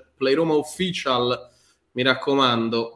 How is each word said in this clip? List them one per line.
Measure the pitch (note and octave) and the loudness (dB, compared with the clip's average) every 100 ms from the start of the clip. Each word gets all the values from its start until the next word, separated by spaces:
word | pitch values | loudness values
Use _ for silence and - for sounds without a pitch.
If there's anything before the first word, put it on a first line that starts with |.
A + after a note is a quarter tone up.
| - - | -10 -2
Play | C3 C#3+ | 0 2
Roma | E3 | 2
Official, | D3+ D3 - F#3 F3 C#3 B2 B2 A#2+ - _ _ _ _ | 0 -2 -4 -4 -4 -2 0 0 -2 -8 _ _ _ _
mi | B2 | -2
raccomando. | C3 B2+ - C#3 C3 A#2 A2+ A#2 A2+ | 0 0 0 2 2 2 0 -2 -4